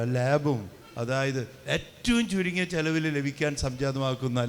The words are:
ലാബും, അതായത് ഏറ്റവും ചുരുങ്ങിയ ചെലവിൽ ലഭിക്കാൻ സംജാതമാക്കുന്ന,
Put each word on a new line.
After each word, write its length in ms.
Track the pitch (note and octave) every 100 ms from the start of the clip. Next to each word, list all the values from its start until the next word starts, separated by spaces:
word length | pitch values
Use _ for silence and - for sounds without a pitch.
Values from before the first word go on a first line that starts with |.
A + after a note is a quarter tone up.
| A#2+ B2
ലാബും, 460 | B2+ D3 D3 B2 F#2+ - - -
അതായത് 400 | A#2+ C3+ C3+ C3 D3+ - - D#3+
ഏറ്റവും 480 | - - - A#3 A3
ചുരുങ്ങിയ 340 | F#3+ F3+ F3+ F3+
ചെലവിൽ 320 | F3 D#3 D#3+ D#3+ C#3+
ലഭിക്കാൻ 360 | C#3 C#3 D3+ C#3 C#3
സംജാതമാക്കുന്ന, 760 | B2+ C#3 C3+ C3 B2+ C3 B2